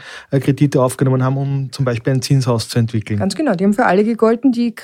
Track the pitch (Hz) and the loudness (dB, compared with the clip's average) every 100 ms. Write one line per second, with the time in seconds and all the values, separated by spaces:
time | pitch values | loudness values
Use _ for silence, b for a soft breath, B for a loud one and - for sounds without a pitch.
0 | B B B 139 131 131 143 139 127 - | B B B -2 0 2 2 2 0 0
1 | 131 131 127 135 139 139 131 - 131 117 | 0 2 0 -2 -2 -4 -4 -4 -2 -2
2 | 147 131 - 139 127 117 - 120 113 113 | -2 -2 2 0 2 -2 -2 -2 0 -2
3 | - 104 151 - 302 175 196 208 220 180 | -4 -2 -2 -2 -2 0 0 2 2 2
4 | 214 226 220 233 269 233 240 220 | 2 2 0 2 0 0 -2 -4